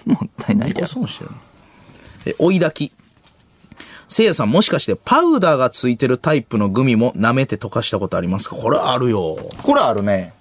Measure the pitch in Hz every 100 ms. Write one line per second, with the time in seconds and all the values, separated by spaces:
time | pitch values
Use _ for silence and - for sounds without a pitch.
0 | - - - - - 202 - - 180 254
1 | - - - - - _ _ _ - -
2 | - - - - 170 190 165 - 147 _
3 | _ _ _ _ _ _ _ - - -
4 | - - 220 - 107 135 - 151 - 95
5 | - 277 349 285 180 139 127 - 127 120
6 | 131 127 151 151 - 110 101 104 135 110
7 | 120 - 113 127 135 - 107 120 - 98
8 | 95 90 90 98 - - 110 147 123 127
9 | 123 104 80 78 - - - 285 - 104
10 | 101 101 - -